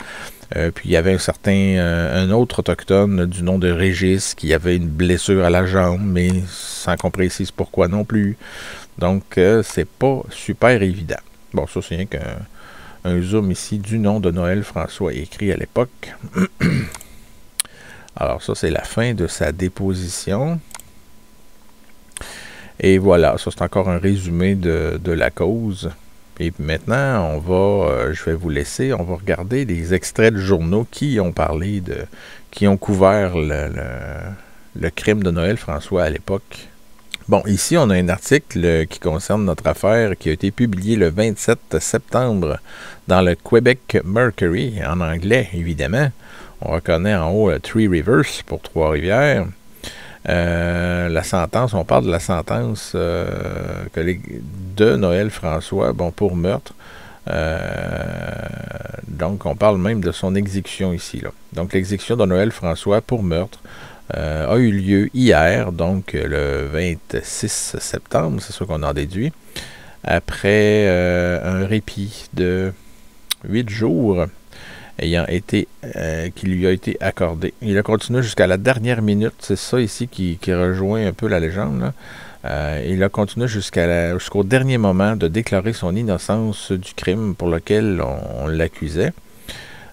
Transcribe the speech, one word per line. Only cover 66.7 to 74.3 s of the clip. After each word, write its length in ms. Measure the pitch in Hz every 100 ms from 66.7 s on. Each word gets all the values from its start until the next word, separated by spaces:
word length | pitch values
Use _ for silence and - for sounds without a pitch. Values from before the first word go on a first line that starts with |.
| 78 90 82 - 57 - - 107 - - -
septembre, 640 | - - - - 80 -
c'est 100 | -
ce 120 | -
qu'on 200 | 92 78
en 100 | 73
déduit, 380 | 71 73 92 143 - - - - - - -
après, 840 | - 85 - - 98 107 104 107 101
euh, 760 | 90 90 90 87 87 85 95
un 20 | 95
répit 600 | 107 - - 101 - -
de 400 | - 90 92 95 92 - - - - - - 104
huit 220 | 107 117
jours 560 | 107 113 165 113 90 78